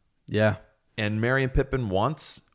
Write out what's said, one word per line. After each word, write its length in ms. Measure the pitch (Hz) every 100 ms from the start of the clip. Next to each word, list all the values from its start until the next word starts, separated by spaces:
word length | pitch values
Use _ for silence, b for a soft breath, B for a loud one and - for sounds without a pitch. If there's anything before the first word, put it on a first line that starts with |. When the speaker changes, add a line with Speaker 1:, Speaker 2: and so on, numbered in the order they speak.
| _ _ -
Speaker 1:
Yeah. 300 | 107 107 101 - _ _ -
Speaker 2:
And 220 | 104 107
Merry 220 | 120 135
and 100 | 131
Pippin 360 | 139 131 131 110
once. 540 | 92 120 156 - - -